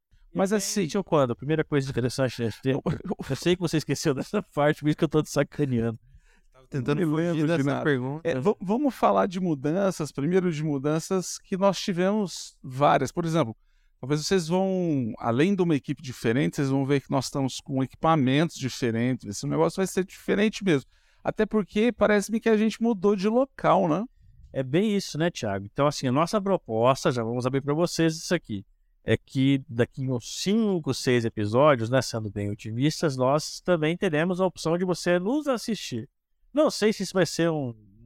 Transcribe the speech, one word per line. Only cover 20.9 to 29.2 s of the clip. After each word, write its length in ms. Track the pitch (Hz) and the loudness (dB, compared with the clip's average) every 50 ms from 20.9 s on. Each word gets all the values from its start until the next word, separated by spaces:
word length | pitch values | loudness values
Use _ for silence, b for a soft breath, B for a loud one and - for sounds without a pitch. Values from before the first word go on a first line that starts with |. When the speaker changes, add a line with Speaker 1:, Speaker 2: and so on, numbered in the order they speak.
| _ _ _ _ _ _ - | _ _ _ _ _ _ -6
Speaker 2:
Até 200 | - - - 214 | -4 -2 -2 0
porque 480 | 208 - 214 185 - - 208 220 247 226 | 0 0 0 -2 0 0 2 2 2 2
parece-me 480 | - 208 208 208 208 196 - 214 220 | 4 4 4 4 4 2 0 -2 0
que 80 | - 226 | 2 4
a 80 | 220 | 4
gente 240 | 208 220 220 - - 226 | 4 4 2 0 0 0
mudou 320 | 233 240 185 165 202 214 | 0 0 2 2 2 2
de 140 | 190 180 214 | 2 2 2
local, 580 | 220 247 277 - _ - - 156 160 185 190 170 | 2 2 0 0 _ -2 2 2 4 4 4 2
né? 160 | 151 180 226 - _ _ - - - - - - - | 0 -2 -2 -6 _ _ -20 -20 -20 -20 -20 -10 -6
Speaker 1:
É 100 | 135 135 | -6 -4
bem 340 | 127 135 170 208 226 202 | 0 0 2 2 2 0
isso, 220 | 196 - - - 147 | 0 -2 -4 -4 -2
né, 120 | 165 175 | -2 -2
Thiago? 360 | - - - 107 98 98 98 101 | -2 -2 -4 -4 -4 -4 -6 -6
Então, 160 | - - 139 | -2 0 0
assim, 200 | 147 139 - 139 | 0 0 0 -2
a 60 | 127 120 | 0 2
nossa 280 | 143 165 160 - 214 | 2 2 0 0 -2
proposta, 720 | 190 196 190 - - - 113 110 117 127 135 - - 165 131 | 0 0 0 -2 -2 -2 0 4 4 4 4 4 2 0 0
já 100 | 123 113 | 0 -2
vamos 220 | 113 120 127 120 | -2 -2 -2 -2
abrir 140 | 127 131 139 | -2 -2 -2
pra 140 | 139 139 147 | -2 -2 0
vocês 420 | 156 175 160 - - 160 165 160 | 0 0 0 0 2 0 0 0
isso 180 | 165 - - 185 | -2 -4 -2 -2
aqui, 300 | 160 - - 110 95 - _ _ _ _ _ _ _ - | -2 -2 -4 -8 -8 -10 _ _ _ _ _ _ _ -4
é 120 | - 113 | -2 -2
que 440 | - | -2